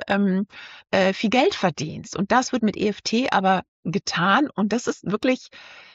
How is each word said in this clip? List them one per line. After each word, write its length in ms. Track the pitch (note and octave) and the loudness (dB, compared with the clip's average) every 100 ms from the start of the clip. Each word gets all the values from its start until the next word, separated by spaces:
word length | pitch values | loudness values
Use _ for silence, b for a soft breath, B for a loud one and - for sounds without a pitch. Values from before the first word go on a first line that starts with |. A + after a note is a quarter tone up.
| - | 0
ähm, 400 | G3 G3+ F#3 G3+ B B B - | 0 2 0 -4 B B B -2
äh, 220 | F#3+ F#3+ | 2 2
viel 180 | G3 A3 | 2 0
Geld 240 | B3 E4+ | 4 2
verdienst. 600 | - F#3+ D3+ - - - | 2 -2 -2 -8 -8 -10
Und 160 | - G3+ | -6 2
das 220 | A#3+ B3+ | 2 2
wird 100 | B3+ | 0
mit 140 | G#3+ - | 0 0
E 120 | G#3 | -2
F 120 | G#3 | -2
T 280 | - A3+ C4 | -2 0 2
aber 320 | F#3+ F#3+ F#3+ - _ | 2 2 0 -2 _
getan. 640 | - E3+ - - F3+ G#3 D4 | -4 -4 -4 -2 2 2 0
Und 220 | - G#3 | -2 0
das 140 | A#3 - | 0 -4
ist 240 | - - | -6 -4
wirklich, 380 | G#3 C4 B3+ - B B B B | -2 0 0 -4 B B B B